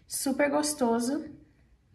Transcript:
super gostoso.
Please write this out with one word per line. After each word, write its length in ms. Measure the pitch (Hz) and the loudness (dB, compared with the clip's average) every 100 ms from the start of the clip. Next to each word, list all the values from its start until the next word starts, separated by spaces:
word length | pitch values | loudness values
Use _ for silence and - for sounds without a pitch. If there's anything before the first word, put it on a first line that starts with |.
| - | -12
super 440 | - 277 262 285 | -6 -2 2 2
gostoso. 760 | 285 294 - 240 233 240 302 - - - _ _ _ _ | 2 0 0 2 2 0 -2 -6 -16 -20 _ _ _ _